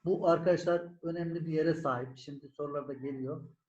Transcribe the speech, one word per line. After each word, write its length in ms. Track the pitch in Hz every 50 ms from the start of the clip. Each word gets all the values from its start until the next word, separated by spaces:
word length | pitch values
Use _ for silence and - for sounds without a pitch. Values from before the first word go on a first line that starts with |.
| -
Bu 220 | 170 190 - 185 170
arkadaşlar 560 | 170 165 165 180 175 165 - 175 170 170 170 170 - -
önemli 440 | - 165 165 175 170 170 165 170 156
bir 60 | 165
yere 220 | 156 156 156 170 160
sahip. 440 | 165 - 139 127 123 127 127 - -
Şimdi 320 | - 147 143 139 147 139
sorularda 440 | _ - 147 143 143 143 131 135 135
geliyor. 500 | 123 131 143 135 131 131 135 160 165 - - - _ _